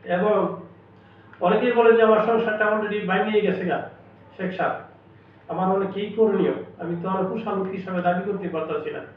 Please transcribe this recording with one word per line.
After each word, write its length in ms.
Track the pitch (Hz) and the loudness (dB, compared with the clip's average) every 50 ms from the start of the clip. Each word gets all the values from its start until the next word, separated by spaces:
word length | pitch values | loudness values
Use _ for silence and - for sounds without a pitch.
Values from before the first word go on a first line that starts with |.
| _ | _
এবং 560 | 180 175 180 196 214 214 196 175 - - - - - - - - - - - - - - - - - - - | -2 -2 0 2 2 2 2 0 -2 -4 -8 -14 -18 -20 -20 -20 -20 -20 -20 -20 -20 -20 -20 -20 -20 -10 -2
অনেকেই 320 | - 180 214 220 247 247 233 | 0 2 2 4 2 2 4
বলেন 240 | 233 233 240 240 | 6 6 6 8
যে 60 | 226 220 | 6 8
আমার 240 | 220 214 214 214 | 6 6 4 4
সংসারটা 380 | 226 226 220 - 214 214 214 214 | 2 2 2 0 0 0 0 0
already 420 | 214 214 214 208 202 202 208 185 | 0 0 0 -2 -2 -4 -4 -2
ভাঙ্গিয়ে 340 | 175 190 226 226 220 214 208 | 0 0 0 0 2 2 2
গেছে 240 | 196 185 - - 190 | 2 2 0 0 -2
গা, 260 | 180 151 - - - - - - - - - - - - | -2 -4 -4 -4 -10 -16 -20 -20 -20 -20 -20 -20 -20 -12
শেখ 160 | - 190 185 - | -8 -8 -8 -4
সাহেব, 200 | - 165 - - - - - - - - - - - - - - - - - | -2 -4 -4 -4 -6 -10 -16 -20 -20 -20 -20 -20 -20 -20 -20 -20 -20 -14 -10
আমার 280 | 165 170 190 185 190 | -6 -2 0 0 0
অনেক 140 | 196 196 185 | 0 -2 -2
কি 160 | - 202 208 - - | -4 -6 -6 -6 0
করণীয়, 360 | 226 220 208 190 190 165 - - - - - - - | 2 2 2 4 2 2 0 0 -2 -8 -14 -14 -12
আমি 180 | 170 170 175 170 175 | -8 -6 -6 -6 -4
তো 60 | 190 | -4
আমার 160 | 190 190 190 | -2 -2 -2
পুষালুক 440 | - 226 226 - 208 190 190 190 185 | -2 -4 -6 -6 -4 -4 -4 -4 -4
হিসাবে 340 | - 185 - 185 185 180 170 | -6 -8 -8 -6 -6 -2 0
দাবি 300 | 175 180 185 196 208 196 | 0 0 0 -2 -4 -6
করতে 160 | - 190 170 | -4 -6 -6
পারতাছি 420 | 160 160 156 - 113 - - - | -6 -6 -6 -4 -6 -6 -6 -6
না। 100 | - - - - - | -10 -10 -14 -14 -20